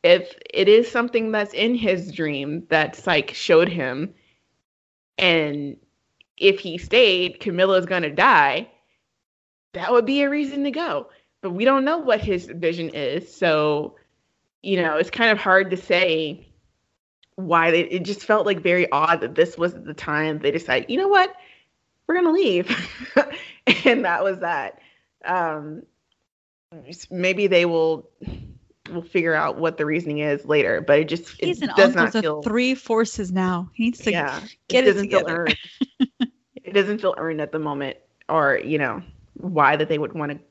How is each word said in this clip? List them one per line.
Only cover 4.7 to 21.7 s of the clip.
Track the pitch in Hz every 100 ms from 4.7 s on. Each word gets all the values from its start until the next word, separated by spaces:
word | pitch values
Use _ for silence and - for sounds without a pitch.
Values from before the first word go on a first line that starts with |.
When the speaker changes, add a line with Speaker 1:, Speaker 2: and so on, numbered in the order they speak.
| _ _ _ _ -
Speaker 1:
and | 185 165 151 147 143 - _ _ _ _ _ _
if | 196 196
he | 180 170
stayed, | - 226 226 185 180 -
Camilla's | 214 175 190 185 170
gonna | 180 156
die, | 147 208 180 143 139 233 _ _ _ _ _ _ _ _ _ _
that | 180 180
would | 240 226
be | 277
a | 285
reason | 294 277 285
to | 285
go. | 277 339 - - _ _ _
But | 190
we | 175 254
don't | 269
know | 269 330
what | 269 208
his | 214 180 180
vision | 170 165 175 165
is, | - 135 156 -
so, | - 175 156 151 151 - - _ _ _ _ _ _
you | 185 185
know, | 165 151
it's | 165
kind | - 233
of | 208
hard | 190 185 185
to | 180
say | - 180 180 160 156 - - _ _ _ _ _ _ _ _ -
why | 185 170 165
they, | 165
it | 165 185
just | 175 202
felt, | - 196 196
like, | 185
very | 175 180 180
odd | 143 160 170
that | 113
this | 156 170 -
was | 170
the | - -
time | 151 - 151 156 156
they | 143
decided, | 160 - 131 -
"You | 254
know | 392
what? | 403 370 - - _ _